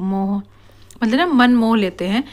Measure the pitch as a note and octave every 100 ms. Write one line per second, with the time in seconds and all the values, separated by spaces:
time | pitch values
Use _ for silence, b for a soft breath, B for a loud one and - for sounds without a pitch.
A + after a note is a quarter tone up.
0 | F#3+ G3 G3 G3+ - b b b b -
1 | A3+ C4 F4 C4+ B3 B3 A3+ A3+ F#3+ F3+
2 | F3 A3 C#4+